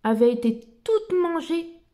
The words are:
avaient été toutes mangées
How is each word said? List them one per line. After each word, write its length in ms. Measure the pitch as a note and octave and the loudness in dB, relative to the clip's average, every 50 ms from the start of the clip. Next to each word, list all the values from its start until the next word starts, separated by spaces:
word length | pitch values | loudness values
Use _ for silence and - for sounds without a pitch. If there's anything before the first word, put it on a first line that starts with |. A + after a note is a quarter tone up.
| - | 0
avaient 300 | A3 A3 A3 A#3+ A#3+ B3 | 0 2 4 4 2 2
été 260 | A#3 - A3+ A3+ - - - _ _ _ | 2 0 -2 -2 -2 -10 -20 _ _ _
toutes 340 | - A4 G#4+ G#4+ - F4+ | -2 0 0 0 -2 0
mangées 520 | F4+ F4 E4+ E4+ E4 C4 C4 E4 E4+ E4 E4+ E4+ - _ _ | 0 0 0 -2 -4 -4 -4 -4 -4 -4 -8 -18 -20 _ _